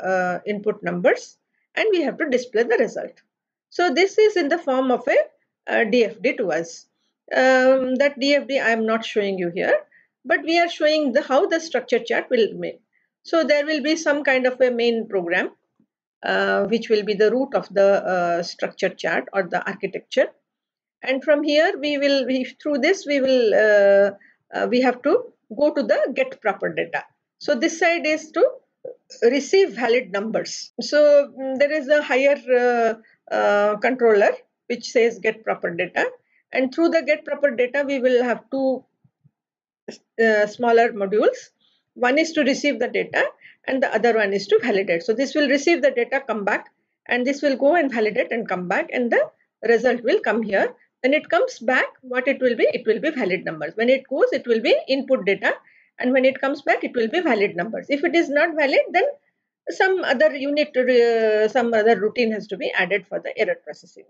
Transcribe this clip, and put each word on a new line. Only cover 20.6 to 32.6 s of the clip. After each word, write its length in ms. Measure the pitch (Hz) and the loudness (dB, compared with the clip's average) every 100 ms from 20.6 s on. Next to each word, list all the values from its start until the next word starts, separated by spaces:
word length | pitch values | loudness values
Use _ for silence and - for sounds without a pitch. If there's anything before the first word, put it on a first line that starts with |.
| _ _ _ _ | _ _ _ _
And 200 | - 269 | -6 -4
from 220 | 269 294 | 0 0
here, 300 | 294 294 339 403 | 2 2 0 -2
we 200 | 294 285 | -4 -2
will, 280 | 277 277 247 | 0 0 0
we, 180 | 262 | -4
through 340 | 254 - 302 285 | -4 -8 -4 -2
this, 280 | 285 381 277 | 0 0 -2
we 140 | 285 | -2
will, 340 | 262 262 226 | 2 2 2
uh, 560 | 196 214 208 202 196 202 202 _ _ _ | 2 4 4 6 6 4 0 _ _ _
uh, 140 | - 196 | -6 -2
we 140 | 247 | 0
have 220 | 254 247 | 0 0
to 240 | 285 392 - _ _ 214 | 0 0 -2 _ _ -2
go 160 | 294 | 0
to 100 | 302 | 0
the 280 | 220 320 605 | -2 0 -2
get 280 | 254 262 - | -2 -4 -4
proper 320 | 214 196 180 | -6 -4 -6
data. 320 | 160 - 147 - _ _ _ | -6 -6 -6 -10 _ _ _
So 160 | - | -4
this 240 | 285 330 330 | -2 -2 0
side 260 | 359 339 | 0 0
is 280 | 277 311 - | -2 -4 -4
to 120 | 320 508 - _ _ - - _ - | 0 0 0 _ _ -20 -20 _ 0
receive 520 | 233 277 277 381 370 | 2 2 2 2 2
valid 360 | 190 233 240 202 | 0 0 0 0
numbers. 640 | 196 220 185 139 - - - | -6 -4 -6 -6 -12 -16 -10
So, 520 | - 294 294 294 262 233 | -2 4 6 6 2 -4
mm, 180 | 269 262 | -6 -4
there 140 | 285 | -2
is 160 | 311 262 | -2 2
a 140 | 302 | 0
higher, 340 | 294 262 277 285 233 247 | 2 2 2 2 2 2